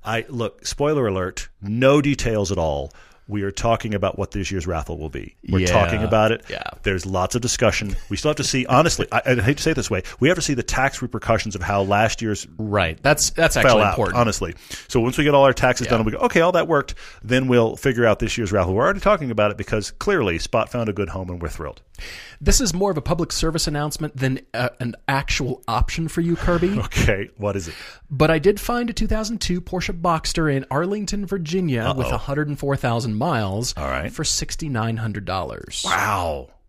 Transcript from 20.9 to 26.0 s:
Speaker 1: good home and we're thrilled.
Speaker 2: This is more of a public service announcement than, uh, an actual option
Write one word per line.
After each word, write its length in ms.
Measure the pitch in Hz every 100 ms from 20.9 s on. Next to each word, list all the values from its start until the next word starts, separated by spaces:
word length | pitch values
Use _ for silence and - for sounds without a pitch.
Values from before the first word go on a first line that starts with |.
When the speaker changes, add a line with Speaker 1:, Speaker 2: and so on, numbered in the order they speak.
Speaker 1:
good 160 | 101 95
home 220 | 95 92
and 100 | 87
we're 80 | 82
thrilled. 320 | - 76 - _ - - - - -
Speaker 2:
This 180 | 143 -
is 120 | 240 170
more 160 | 202
of 60 | 156
a 40 |
public 300 | - 175 160
service 340 | - 160 160 -
announcement 500 | 147 147 - 151 131
than, 240 | 131 131 -
uh, 160 | 117 123 -
an 140 | 120 - -
actual 560 | 139 139 - 131 127 -
option 420 | 113 - -